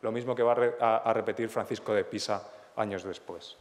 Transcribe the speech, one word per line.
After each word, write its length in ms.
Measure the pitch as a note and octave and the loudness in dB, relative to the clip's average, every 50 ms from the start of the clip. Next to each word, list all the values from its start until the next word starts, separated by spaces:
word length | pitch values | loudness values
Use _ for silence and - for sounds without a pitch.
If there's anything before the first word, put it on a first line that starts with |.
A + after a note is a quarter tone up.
lo 100 | - A2+ | -2 -2
mismo 240 | A2 A#2+ A#2+ B2 B2 | -2 -2 -2 -2 0
que 80 | A#2 A#2+ | 2 4
va 80 | A#2 | 4
a 40 | A#2+ | 6
re-, 200 | A#2 A#2+ A#2+ A#2 - | 6 4 2 2 2
a, 200 | A#2 A#2 A2 A2+ | 4 4 4 4
a 160 | - A#2 A2+ | 2 2 0
repetir 340 | A2+ G#2 - G#2 - A#2 A2 | 0 0 -2 -2 -2 -4 -4
Francisco 460 | - A#2+ G#2 - B2+ G#2+ - - A2 | -2 -4 -4 -4 -6 -8 -4 0 0
de 100 | G#2 F#2+ | 0 0
Pisa 460 | - - G#2 - - G#2+ G2 - - - - - - - | 0 -4 -8 -4 -2 -4 -4 -4 -10 -18 -20 -20 -18 -4
años 280 | - A2 G#2 G2 F#2 F2 | -4 -4 -2 -2 -6 -6
después. 520 | F#2+ F2+ - - - F2+ E2+ - - - - | -8 -10 -10 -12 -14 -14 -14 -14 -18 -20 -20